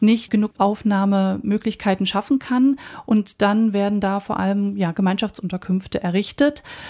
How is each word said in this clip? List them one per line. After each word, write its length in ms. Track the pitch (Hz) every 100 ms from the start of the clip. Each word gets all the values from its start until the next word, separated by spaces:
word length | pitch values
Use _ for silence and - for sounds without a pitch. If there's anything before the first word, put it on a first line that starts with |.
nicht 300 | 214 226 -
genug 220 | 214 208 -
Aufnahmemöglichkeiten 1500 | 196 208 214 202 196 196 190 190 - 208 226 202 214 190 190
schaffen 320 | - - 269
kann. 400 | - 254 262 269 - - -
Und 340 | 214 202 -
dann 300 | 208 208 226
werden 280 | 202 202 208
da 200 | 196 202
vor 180 | - 214
allem, 380 | 190 202 202 202
ja, 160 | 175
Gemeinschaftsunterkünfte 1080 | 170 196 196 214 - 180 180 - 185 - -
errichtet. 600 | 180 180 202 - 285 294 - - -